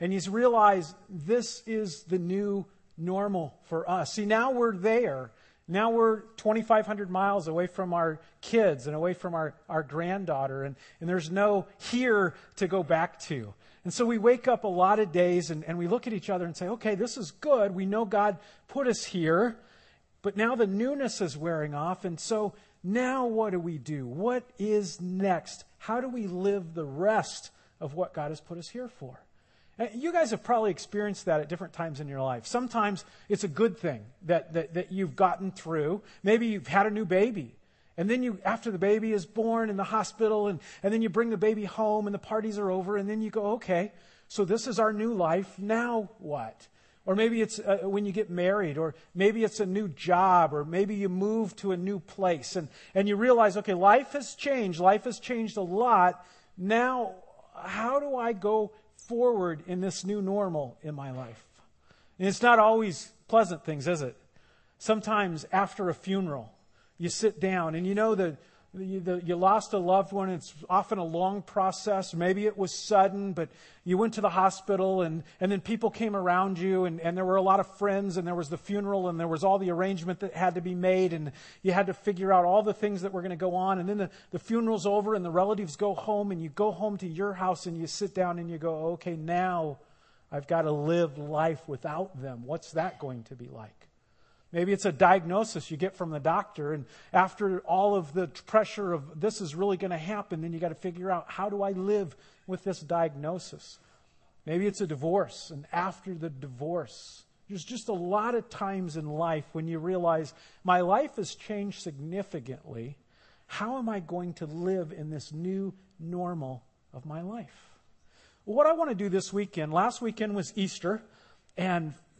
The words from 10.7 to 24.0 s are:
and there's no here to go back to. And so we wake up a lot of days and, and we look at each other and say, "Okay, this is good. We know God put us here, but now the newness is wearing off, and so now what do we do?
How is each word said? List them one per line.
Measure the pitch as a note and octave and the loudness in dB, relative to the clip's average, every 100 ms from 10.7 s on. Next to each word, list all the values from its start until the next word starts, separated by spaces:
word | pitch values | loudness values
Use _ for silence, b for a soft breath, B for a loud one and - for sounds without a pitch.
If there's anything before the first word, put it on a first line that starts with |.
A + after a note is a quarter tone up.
| C#3 B B | -8 B B
and | E3 | -2
there's | F3+ D#3 | -2 -2
no | F#3+ G#3 G3+ - - | 2 4 2 -2 -12
here | - A#3+ B3+ G#3+ F#3 - B - | -4 0 4 4 2 -2 B -4
to | F#3 | 0
go | F#3+ | 0
back | E3 E3 F3 - | 2 2 0 -4
to. | - C#3+ G#2+ - b b | -8 -8 -8 -14 b b
And | F3 | -8
so | - | 0
we | A#3 A#3 | 0 4
wake | G#3+ B3 B3+ | 6 4 4
up | A3+ | 2
a | G#3+ | 2
lot | F3+ F#3 G#3 | 4 4 4
of | G#3 | 2
days | E3+ F3+ F3 D#3 | 4 4 4 0
and, | D#3 | -6
and | D#3+ F3 | -6 -4
we | F3 | 0
look | A#3 A#3 | 0 -2
at | |
each | G#3+ F3+ | -6 -4
other | F#3 | -4
and | F3 D#3 | -4 -6
say, | F3+ | -6
"Okay, | A3+ G#3+ G3+ | -4 -2 -2
this | A#3 C4 | -2 -6
is | D#3+ | -12
good. | - D4+ C4+ G3+ | -4 4 4 4
We | F#3 F#3+ | 0 -2
know | G#3 | 0
God | A3 G#3 G#3 G3 B B - | 0 2 2 0 B B -10
put | C4+ B3+ | -2 0
us | G#3+ | 0
here, | - F#3 D#3+ E3+ A#3+ A3+ b b b b b _ | -2 -2 2 4 2 -2 b b b b b _
but | G3+ G3 | -6 0
now | A3+ B3 | 0 2
the | G#3 | 2
newness | G3 B3 C#4+ B3+ - | 2 -2 -2 -4 -2
is | F3+ C#3+ | -4 -4
wearing | E3 D#3+ D3+ | -4 -4 -4
off, | D3 D#3+ F3+ | -4 -4 -4
and | F#3+ D#3+ | -6 -6
so | - A3 G#3 - b b | -4 -2 -2 -6 b b
now | F3 A3 B3+ C4 B3 | -4 -2 0 0 0
what | A3 A3 | 0 0
do | F3+ | 0
we | E3+ D#3+ | -4 -6
do? | A#2+ D3 | -6 -6